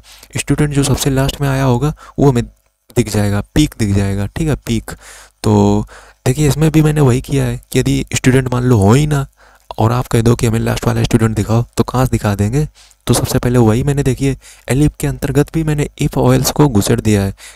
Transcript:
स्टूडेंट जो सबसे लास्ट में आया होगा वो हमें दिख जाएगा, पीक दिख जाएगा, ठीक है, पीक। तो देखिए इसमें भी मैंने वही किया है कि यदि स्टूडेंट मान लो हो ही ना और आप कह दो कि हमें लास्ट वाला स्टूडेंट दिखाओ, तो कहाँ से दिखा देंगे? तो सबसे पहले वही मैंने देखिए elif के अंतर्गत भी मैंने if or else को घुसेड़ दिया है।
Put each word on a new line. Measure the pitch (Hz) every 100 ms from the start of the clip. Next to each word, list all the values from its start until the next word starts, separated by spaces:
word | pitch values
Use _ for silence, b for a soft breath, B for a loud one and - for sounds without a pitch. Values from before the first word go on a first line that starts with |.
| B B B 127
स्टूडेंट | - 143 147
जो | 143
सबसे | 135 127 143
लास्ट | 135 139 -
में | 139
आया | 135
होगा | 135 120 147 - B B
वो | 143
हमें | 120 113 _ _ _ _ -
दिख | 104
जाएगा, | 104 104 101 -
पीक | - 151 -
दिख | 107 101
जाएगा, | 98 98 98
ठीक | - 160
है, | 127
पीक। | - 113 - - B B B _
तो | 110 104 101 104 - B B B -
देखिए | 131 147
इसमें | 135 160
भी | 156
मैंने | 151 151
वही | 135 123
किया | - 135 123
है | 120
कि | - 127
यदि | 127 139 - -
स्टूडेंट | 131 131 127
मान | 123
लो | 123 117
हो | 98
ही | 127 151
ना | 143 139 _ b b b -
और | 113
आप | 120 -
कह | 120
दो | 113 120
कि | 117
हमें | 113
लास्ट | 117 117 120
वाला | 113
स्टूडेंट | 117 117 113 107
दिखाओ, | 101 113 120 -
तो |
कहाँ | - 123 131
से |
दिखा | 117 107 98
देंगे? | 104 135 156 _ b b -
तो |
सबसे | 120 123 131
पहले | 123 123
वही | 110 110
मैंने | 135 139
देखिए | 135 123 135 135 B B B
elif | 127 151 -
के | 143
अंतर्गत | 127 139 135 147
भी | 160
मैंने | 156 151 143 -
if | 147 143
or | 127
else | 131 139
को | - 147
घुसेड़ | 101 - 117
दिया | 107 104
है। | 98 - B